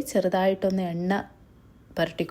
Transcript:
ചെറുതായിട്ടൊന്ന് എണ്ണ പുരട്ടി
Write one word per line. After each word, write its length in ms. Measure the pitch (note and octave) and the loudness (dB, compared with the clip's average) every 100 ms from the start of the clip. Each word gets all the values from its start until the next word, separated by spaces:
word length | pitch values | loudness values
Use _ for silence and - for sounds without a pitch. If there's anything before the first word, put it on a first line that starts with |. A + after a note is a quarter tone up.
| C#4+ | 2
ചെറുതായിട്ടൊന്ന് 720 | G#3 F#3 F#3+ F#3+ F#3+ F#3+ F#3+ F3 | 0 2 2 2 2 0 0 -2
എണ്ണ 200 | E3+ F3+ G3+ - - - - - - - - | -2 0 -2 -4 -16 -20 -20 -20 -20 -10 -2
പുരട്ടി 280 | E3 - - | -2 -2 -2